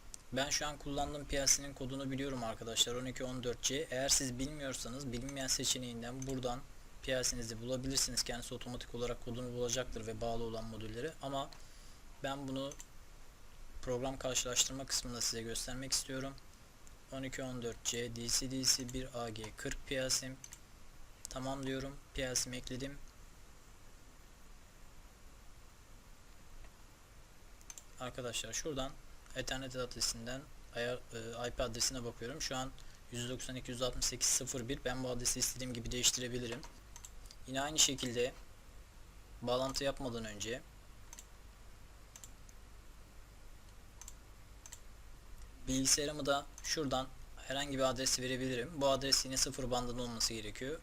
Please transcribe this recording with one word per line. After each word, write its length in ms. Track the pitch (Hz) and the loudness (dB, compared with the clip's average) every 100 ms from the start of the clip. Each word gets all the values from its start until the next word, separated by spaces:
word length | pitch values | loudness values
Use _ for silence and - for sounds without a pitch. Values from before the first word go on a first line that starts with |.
| - - - | -12 -12 -2
ben 160 | 127 143 | 2 4
şu 180 | - 151 | 4 2
an 100 | 143 | -2
kullandığım 480 | 143 143 143 147 139 | -2 2 2 0 0
P 120 | 143 | 6
L 100 | 135 | 8
C'nin 260 | - 139 | 8 6
kodunu 380 | 135 131 135 135 | -2 -2 0 0
biliyorum 320 | 135 139 131 | 2 2 2
arkadaşlar. 520 | 113 110 117 113 120 123 | 0 0 2 4 4 4
On 100 | 127 | -2
iki 180 | - | -2
on 200 | 127 127 | -2 0
dört 180 | 120 113 | 0 2
C. 260 | - 135 160 | 2 2 0
Eğer 180 | 127 135 | 2 6
siz 300 | - 135 120 | 6 6 2
bilmiyorsanız 720 | 151 151 139 123 117 131 143 | 0 -2 -2 -2 -2 -4 -2
bilinmeyen 360 | 117 135 139 131 | -2 -2 0 2
seçeneğinden 800 | - 127 127 123 117 117 131 131 | 4 4 2 0 -4 -4 -4 -2
buradan 340 | 131 123 127 - - - - | 0 2 0 -4 -10 -12 -6
P 80 | - | 2
L 120 | 127 | 4
C'nizi 380 | 123 123 117 113 | 4 2 0 -2
bulabilirsiniz. 600 | 120 127 135 135 - 120 | 0 0 4 4 4 2
Kendisi 300 | - 120 - | 2 0 -2
otomatik 420 | 123 123 123 - 120 | -4 -4 -4 -2 0
olarak 300 | 120 120 - | 0 0 -2
kodunu 280 | 117 123 | -2 0
bulacaktır 540 | 120 123 123 120 120 110 | 2 4 4 2 -2 -2
ve 140 | 107 | 0
bağlı 220 | 117 117 | 2 2
olan 200 | 117 113 | 2 0
modülleri. 500 | 110 110 110 113 151 160 | -2 -4 -4 -2 -4 -4
Ama 280 | 139 139 143 - - - - - - - | -2 0 -2 -6 -12 -12 -14 -12 -14 -6
ben 240 | 135 139 139 | -2 -2 -2
bunu 260 | 135 139 - - - - - - - - - - - | 0 -2 -4 -10 -12 -12 -14 -14 -12 -12 -10 -8 -4
program 360 | 131 123 131 131 | 2 2 2 0
karşılaştırma 680 | 131 123 127 120 - 131 139 | 2 2 4 4 2 2 0
kısmında 360 | - 127 120 | 0 0 0
size 200 | - 113 | 2 0
göstermek 500 | 113 113 - 127 135 | 0 -2 -2 -2 2
istiyorum. 420 | - - 131 135 139 - - - - - - - | 2 2 -2 -2 -6 -12 -16 -18 -16 -16 -14 -8
On 120 | 135 | -4
iki 200 | 131 - | -2 -2
on 180 | 131 123 | -2 -2
dört 220 | 117 110 | -2 -2
C 320 | - 120 120 113 | 0 0 0 0
D 120 | 120 | 4
C 220 | - 131 | 4 4
D 120 | 131 | 4
C 300 | 127 - 120 | 6 6 4
bir 300 | 127 123 120 | -2 -2 -2
A 60 | 117 | -2
G 260 | 107 107 - | -4 -6 -4
kırk 300 | 139 - - | -4 -2 0
P 80 | 135 | 2
L 140 | 131 | 4
C'm. 260 | - 131 131 - - - - - - - - - | 4 2 -8 -12 -14 -16 -16 -14 -12 -12 -10 -6
Tamam 360 | 131 131 135 135 | -2 -2 0 0
diyorum. 320 | 135 135 139 - | 0 -2 -6 -6
P 80 | - | -2
L 140 | 131 123 | 2 2
C'mi 220 | 127 123 | 2 -2
ekledim. 400 | 123 127 135 143 - - - - - - - - - - - - - - - - - - - - - - - - - - - - - - - - - - - - - - - - - - - - - - - - - - | -4 -2 -2 -6 -10 -12 -16 -16 -16 -16 -16 -16 -14 -16 -16 -16 -16 -16 -14 -14 -16 -16 -14 -14 -16 -16 -16 -14 -14 -14 -14 -16 -16 -16 -14 -14 -14 -14 -12 -10 -10 -12 -16 -16 -16 -16 -16 -14 -14 -14 -12 -12 -10 -6
Arkadaşlar 540 | 123 - 123 110 113 | -4 -2 -2 0 0
şuradan 380 | - 165 135 127 - - - - 131 | 0 2 2 0 -2 -10 -12 -6 -2
Ethernet 400 | 123 131 135 127 | 0 0 0 -2
adresinden 680 | 123 117 - 117 117 131 151 - - 120 | 0 2 2 2 -2 -4 -4 -12 -6 0
ayar, 240 | 120 123 - | 2 0 -2
e, 340 | 117 113 117 120 | -6 -4 -2 0
I 40 | |
P 120 | - | 2
adresine 400 | 123 117 - 131 | 2 4 2 2
bakıyorum. 380 | 117 - 117 151 | -2 -2 -4 -2
Şu 160 | - 131 | 0 0
an 140 | 131 - - - - | 0 -4 -10 -10 -6
yüz 180 | 120 120 | -2 0
doksan 260 | 127 - 127 | -2 -2 -4
iki 160 | 127 | -2
yüz 100 | 120 | 2
altmış 240 | 127 123 - | 2 4 2
sekiz 240 | 123 - | 4 4
sıfır 400 | - 127 135 117 | 4 2 0 0
bir. 160 | 139 123 | 0 0
Ben 180 | 127 | 2
bu 60 | 127 | 2
adresi 300 | 120 120 127 | 2 2 4
istediğim 340 | 117 127 127 | 2 0 -2
gibi 180 | 120 113 | -2 0
değiştirebilirim. 680 | 123 117 127 123 123 120 123 - - - - - - - - - | 4 6 6 0 0 -2 -4 -8 -12 -14 -12 -12 -10 -10 -10 -2
Yine 140 | 131 | 2
aynı 180 | 143 156 | 4 8
şekilde 540 | - 135 127 117 123 - - - - - - - - - - - | 6 6 2 4 2 2 -12 -14 -14 -14 -14 -16 -14 -14 -14 -4
bağlantı 420 | 123 123 135 131 | 4 4 4 4
yapmadan 420 | 139 131 135 117 107 | 2 2 0 -2 -2
önce 360 | 104 107 131 - - - - - - - - - - - - - - - - - - - - - - - - - - - - - - - - - - - - - - - - - - - - - - - - - - 131 | -2 -2 -2 -4 -16 -14 -14 -12 -14 -14 -14 -16 -14 -14 -14 -14 -16 -16 -14 -12 -12 -14 -14 -14 -14 -14 -14 -14 -14 -14 -14 -14 -14 -14 -14 -14 -12 -12 -12 -14 -16 -14 -14 -12 -12 -12 -12 -12 -12 -12 -12 -10 -6 2
bilgisayarımı 580 | 131 135 - 147 151 139 | 6 8 8 6 2 6
da 200 | 139 143 - | 6 4 -4
şuradan 440 | - - 147 131 131 - - - - | 2 4 4 4 2 -4 -10 -8 -2
herhangi 300 | 135 143 131 | 0 2 6
bir 60 | |
adres 360 | 131 127 127 - | 6 6 4 4
verebilirim. 640 | 127 127 131 123 123 156 | 4 4 4 2 0 6
Bu 80 | 139 | 8
adres 360 | 135 139 131 131 | 8 6 4 4
yine 120 | 131 | 4
sıfır 340 | 143 131 123 | 2 2 2
bandında 300 | 147 123 120 | 4 2 0
olması 320 | 120 113 - | 0 2 2
gerekiyor. 460 | 113 104 - 131 165 | 2 -2 -2 -4 -4